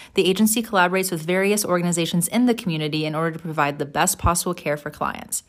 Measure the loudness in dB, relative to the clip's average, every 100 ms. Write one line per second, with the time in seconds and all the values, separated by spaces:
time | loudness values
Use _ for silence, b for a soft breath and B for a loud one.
0 | B 0 2 4 4 2 0 2 4 2
1 | 0 -4 0 0 2 0 0 0 2 0
2 | 0 0 0 2 2 2 0 -2 -2 -2
3 | -2 -2 -2 -4 -6 0 0 -2 -4 0
4 | 0 0 0 0 -2 -4 -4 -4 -6 -6
5 | -6 -6 -8 -10